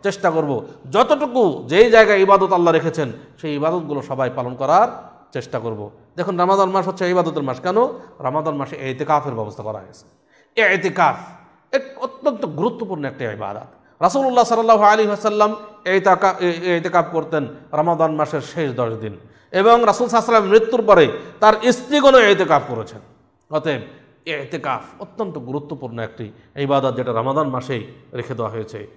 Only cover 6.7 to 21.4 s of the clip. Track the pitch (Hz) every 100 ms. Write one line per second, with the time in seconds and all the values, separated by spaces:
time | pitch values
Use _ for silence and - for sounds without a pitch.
6.7 | 190 180 185 180 180 165 151 139 127 185
7.7 | 202 254 - - - 135 147 156 143 135
8.7 | 151 135 131 147 151 143 113 107 101 107
9.7 | 104 92 - _ _ _ _ _ - 214
10.7 | 185 185 143 160 - - - - _ _
11.7 | 269 269 - 254 - 294 226 180 143 208
12.7 | - 208 180 139 127 120 104 98 104 -
13.7 | _ _ _ 170 269 269 247 233 233 226
14.7 | 220 208 214 214 208 220 208 214 214 -
15.7 | - 180 190 190 180 196 185 180 170 180
16.7 | 170 170 170 - 165 151 160 139 - -
17.7 | 147 160 165 160 151 151 156 123 170 147
18.7 | 120 117 110 110 98 - _ _ 180 208
19.7 | 233 226 - 240 233 226 226 196 214 220
20.7 | 240 208 190 135 - - -